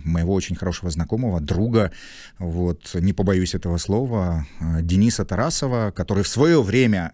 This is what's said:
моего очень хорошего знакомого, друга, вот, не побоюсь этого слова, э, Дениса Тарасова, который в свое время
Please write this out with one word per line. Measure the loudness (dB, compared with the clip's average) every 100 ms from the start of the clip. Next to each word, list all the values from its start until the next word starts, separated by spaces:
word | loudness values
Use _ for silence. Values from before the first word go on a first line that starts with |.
моего | -2 0 2
очень | 0 -2 -4
хорошего | -4 -4 -4
знакомого, | -4 -2 -2 -2 -2
друга, | -2 0 2 2 2 -4 -18 -20 -20 -10
вот, | -6 -2 -2 -2 -6
не | -2 0
побоюсь | 2 2 2 0
этого | -2 -2 -2
слова, | 0 -2 0 -2 -2 -2 -4 -6
э, | -2 -2
Дениса | 2 4 4 2
Тарасова, | -2 -2 -2 -2 -2 0 -2
который | -2 -2 0
в | 0
свое | 4 4 4
время | 4 4 4 2 -2